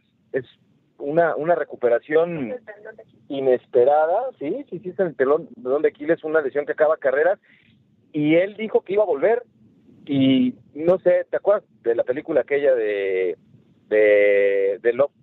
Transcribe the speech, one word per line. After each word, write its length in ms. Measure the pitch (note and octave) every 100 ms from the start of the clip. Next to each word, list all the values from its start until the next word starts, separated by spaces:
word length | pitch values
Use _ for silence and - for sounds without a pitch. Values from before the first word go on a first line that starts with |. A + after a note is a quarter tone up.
| _ _ _
es 120 | C#3 B2+ _ _ _ _ -
una, 380 | C#3+ E3 E3 A#2
una 180 | D#3+
recuperación 1000 | D#3+ C#3+ B2+ A#2+ A#2 - D#3 F3 E3 A2+ G2+ - - - - - _ -
inesperada, 1040 | C3+ C3+ B2+ _ B2+ B2+ D3 D#3+ G3+ C4 -
sí, 280 | F3 B3+ C#4+
sí, 120 | F3
sí, 80 | F#3
es 100 | F3+
el 160 | F3+
telón, 340 | C3+ C3+ D3+ - -
telón 200 | B2+ D3
de 60 | D3+
Aquiles, 360 | - D3+ D#3+
una 160 | D#3 D#3+
lesión 260 | C3 C#3+ D3
que 60 |
acaba 240 | D3 D3+ D#3+
carreras, 420 | C3+ C3+ E3+ G#3 _ _ _ _ _ _ _
y 220 | D3+ D3+
él 220 | E3 G3 G#3
dijo 240 | A3 A#3
que 140 | -
iba 100 | G3+
a 20 | G3
volver, 380 | C#3 F3+ A#3 - _ _ _ _ _ -
y 480 | C#3 C3+ C3 B2+ - _
no 240 | C#3+ E3 F#3
sé, 280 | F3+ F3+ -
¿te 60 | D3+
acuerdas 280 | F#3+ G3+ _ _
de 120 | A#2
la 80 | A#2
película 380 | A#2+ C#3 D#3+ C#3+
aquella 340 | - C#3+ C#3+
de, 640 | B2 G#2+ G2+ G2 F#2 F#2 D#2+ _ _ _ _ -
de, 920 | G#2+ G#2+ G#2 G#2 G2+ G2+ G2 G2 G2+
de 100 | A#2+
Love 180 | A#2+ C#3+ _